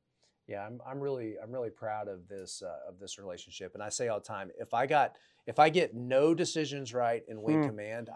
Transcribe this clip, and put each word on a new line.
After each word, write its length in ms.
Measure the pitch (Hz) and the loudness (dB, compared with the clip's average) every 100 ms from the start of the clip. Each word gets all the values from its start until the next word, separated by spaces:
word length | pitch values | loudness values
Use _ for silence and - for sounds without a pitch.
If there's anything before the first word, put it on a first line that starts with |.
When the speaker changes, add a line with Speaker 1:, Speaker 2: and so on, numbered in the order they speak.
| _ _ _ _ - | _ _ _ _ -10
Speaker 1:
yeah, 160 | 101 | -8
I'm, 160 | 107 120 127 | -8 -10 -10
I'm 140 | 139 | -6
really, 340 | 139 131 110 101 | -4 -4 -6 -8
I'm 100 | 110 | -8
really 180 | 131 117 | -6 -6
proud 380 | - 110 107 101 | -6 -4 -4 -6
of 200 | 92 90 | -10 -12
this, 340 | 98 87 - | -12 -10 -10
uh, 240 | 92 76 73 | -10 -10 -12
of 100 | 90 | -12
this 200 | 95 - | -12 -10
relationship. 560 | 98 87 - - 92 | -10 -10 -12 -12 -10
And 80 | 101 | -8
I 60 | 104 | -6
say 200 | - 120 | -2 -2
all 120 | 104 | -2
the 40 | - | -4
time, 240 | 101 92 - | -8 -8 -10
if 160 | 113 | -2
I 120 | 117 135 | 2 4
got, 300 | 147 - - _ _ - | 4 4 0 _ _ 2
if 120 | 113 | 6
I 100 | 156 | 8
get 260 | 175 151 | 6 2
no 400 | 117 123 131 156 | 0 2 6 6
decisions 600 | 165 170 160 139 139 123 | 6 2 0 -2 -4 -4
right 280 | 123 120 117 - | 0 2 0 -4
in 140 | 110 | -4
wing 200 | 110 156 | 2 4
Speaker 2:
Hmm. 60 | 143 | 2
Speaker 1:
command, 420 | 104 107 117 113 | -2 -6 -6 -6